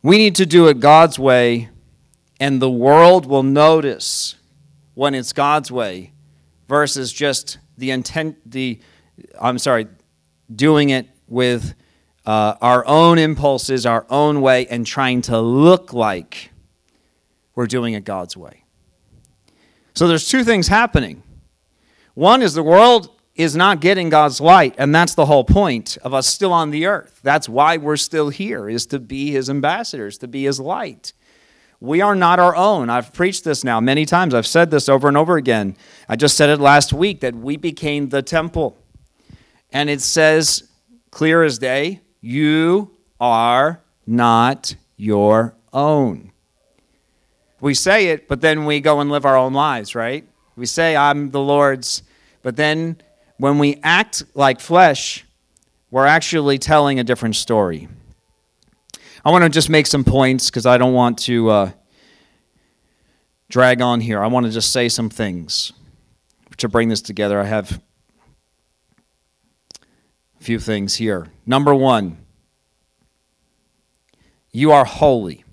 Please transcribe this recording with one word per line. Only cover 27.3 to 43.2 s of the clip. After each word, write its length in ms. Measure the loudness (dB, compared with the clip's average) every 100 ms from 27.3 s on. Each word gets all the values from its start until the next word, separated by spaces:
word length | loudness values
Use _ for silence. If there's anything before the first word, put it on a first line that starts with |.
| -2 -2
why 300 | 0 2 0
we're 180 | -4
still 320 | -4 -4 -4 -4
here, 420 | -6 -10 -10 -8
is 160 | -8 -8
to 120 | -10
be 320 | -10 -10 -6
his 180 | -4 -4
ambassadors, 680 | -4 -2 -4 -8 -12 -14 -14
to 100 | -14
be 160 | -6
his 160 | -6 -6
light. 540 | -8 -8 -10 -14 -20 _ _ _ _ _ _ _
We 220 | -4 0
are 120 | 0
not 260 | 2 2 2
our 160 | 0
own. 340 | 0 0 0 -2
I've 240 | -4 -6
preached 320 | -4 -4 -4
this 180 | -6 -4
now 160 | -2 -2
many 260 | 0 -2
times. 280 | 0 0 0
I've 120 | -2
said 240 | 0 0 2
this 200 | 0 2
over 180 | 2 2
and 80 |
over 220 | 0 0 0
again. 400 | 0 -2 -4 -10 _ -20 -8
I 80 | -2
just 180 | 0
said 140 | 2 2
it 100 | 4
last 320 | 4 4 2
week 300 | -2 -4 -2
that 120 | -8
we 220 | -8 -10
became 540 | -8 -8 -8 -8 -6 -4
the 120 | -6
temple. 560 | -4 -6 -4 -6 -6 _ _ _ _ _ _ -20 _ _ _
And 180 | -6 -4
it 120 | -4
says, 640 | -4 2 4 4 0 -4 _ _ _ _ _
clear 320 | -4 0 2
as 140 | 2 -2
day, 440 | -4 -4 -4 -10 _ _
"You 720 | -10 -4 0 0 0 -2 -4 _ _
are 640 | _